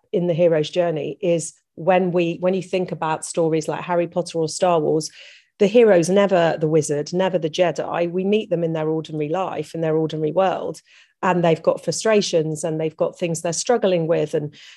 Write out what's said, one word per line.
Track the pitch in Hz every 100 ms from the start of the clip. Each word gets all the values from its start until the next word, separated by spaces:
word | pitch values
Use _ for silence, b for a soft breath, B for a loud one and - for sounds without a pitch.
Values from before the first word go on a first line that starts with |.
| -
in | 180 175
the |
hero's | 160 175 160 151
journey | 180 175 160 147 147
is | 180 170 - _ _
when | - 165 185 185
we, | 175 170 170
when | 180
you | 190
think | - 190 175
about | 156 160 156
stories | - - 160 160 156
like | 151
Harry | 165 175 170
Potter | 180 170 165
or | 160
Star | - 180 170
Wars, | 147 156 - B B B B -
the | 202
hero's | 233 226 180 165
never | 196 196 185 170 151
the | 156
wizard, | 160 147 147 151
never | 180 190 170
the | 156
Jedi. | 151 175 156 - 165 175
We | 180
meet | 190 214 -
them | 170
in | 165
their | 160 156
ordinary | 160 156 151 151
life, | 175 180 - 156
in | 165
their | 160 156
ordinary | 156 156 156
world, | 165 190 - 180 165 b b b b
and | 190 180
they've | 170 165
got | - 175
frustrations | - 160 220 214 - 170 156 156
and | 170 156
they've | 156 -
got | 170 -
things | 170 165
they're | 175
struggling | 165 - 240 208 175 160
with. | 160 156
And, | 160 147 B B